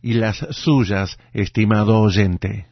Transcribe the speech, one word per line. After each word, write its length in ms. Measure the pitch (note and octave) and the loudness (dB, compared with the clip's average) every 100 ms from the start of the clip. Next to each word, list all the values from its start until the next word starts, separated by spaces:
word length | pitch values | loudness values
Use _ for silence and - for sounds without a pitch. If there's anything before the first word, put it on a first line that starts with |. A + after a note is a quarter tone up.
y 120 | A#2 | -2
las 240 | A#2 A2 G2+ - | 0 0 -4 -8
suyas, 680 | - - C#3+ G2 G2 F#2+ - _ | -6 0 2 2 -2 -4 -8 _
estimado 640 | - G2 - G#2+ G#2+ G#2 A2 | -6 -4 0 2 2 4 4
oyente. 680 | G#2+ F#2+ G2 F2+ F#2+ G#2 F2 | 4 2 0 -2 -6 -8 -12